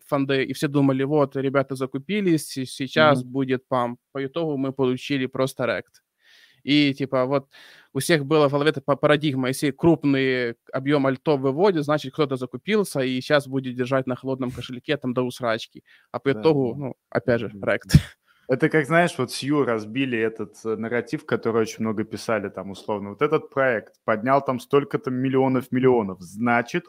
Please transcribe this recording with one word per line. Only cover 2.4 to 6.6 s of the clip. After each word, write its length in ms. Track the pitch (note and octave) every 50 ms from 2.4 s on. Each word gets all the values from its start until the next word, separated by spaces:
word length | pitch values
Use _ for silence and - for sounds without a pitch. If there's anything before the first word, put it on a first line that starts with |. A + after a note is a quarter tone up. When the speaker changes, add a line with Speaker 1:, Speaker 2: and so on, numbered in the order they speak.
| - - -
Speaker 1:
и 80 | C3+ C3
сейчас 580 | - - - C#3+ B2 - D#3 D#3 D3+ C#3 B2+ B2+
Speaker 2:
Мгм. 20 |
Speaker 1:
будет 420 | B2+ B2 C#3 C3+ B2+ C3 B2 - -
памп". 300 | C3+ B2 B2 A#2+ A#2+ - _ _ -
По 120 | C#3 C3+
итогу 320 | C3+ - E3+ E3 D#3+ D3
мы 160 | C3 C3+ C3+ C3
получили 540 | - C3+ B2+ B2+ B2 - - C#3+ C3+ C3
просто 380 | B2 - B2+ C3 C3+ - - B2+
рект. 380 | A#2 G2+ F2+ - _ _ _ _ _ _ _ _ _ - - - _ _ _